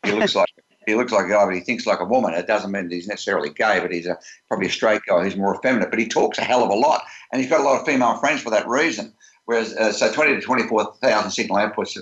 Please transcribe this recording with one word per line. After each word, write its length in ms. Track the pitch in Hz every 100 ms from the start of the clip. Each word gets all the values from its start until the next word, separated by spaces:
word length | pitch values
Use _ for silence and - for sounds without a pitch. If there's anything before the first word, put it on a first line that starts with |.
He 80 | 208
looks 220 | 208 208
like, 140 | 101 92 _ _
<laughs> 200 | _ -
he 80 |
looks 180 | 110 123
like 140 | 104 90
a 20 |
guy, 160 | 104
but 100 | 98
he 60 | 90
thinks 260 | - 117 107
like 140 | 90
a 40 |
woman. 280 | 90 127 104
It 120 | 85 90
doesn't 240 | 107 101
mean 180 | 98 87
that 60 |
he's 120 | 90 92
necessarily 420 | 104 - 92 76
gay, 300 | - 110 95
but 120 | 87
he's 140 | 87 87
a, 100 | 82 - - _
probably 200 | 107 92
a 20 |
straight 320 | - 113 127 -
guy 160 | 90
who's 140 | 98 92
more 180 | 98 -
effeminate, 340 | 131 123 95
but 80 | 110
he 80 | 113
talks 300 | - - -
a 40 |
hell 200 | 101 127
of 60 | 107
a 40 |
lot, 300 | 101 143 127 - - -
and 120 | 131
he's 80 | 131
got 100 | 160
a 40 |
lot 140 | 139 127
of 60 | -
female 300 | 135 120 110
friends 220 | 143 143
for 100 | 117
that 160 | 107 110
reason. 460 | 127 160 104 - _ - _
Whereas, 300 | - 117 110 -
uh, 160 | 110
so 180 | 101 113
twenty 220 | 147 151
to 60 | 113
twenty-four 540 | 113 127 110 113 107 -
thousand 300 | 131 107 98
signal 260 | 110 101 98
outputs 400 | 107 107 101 101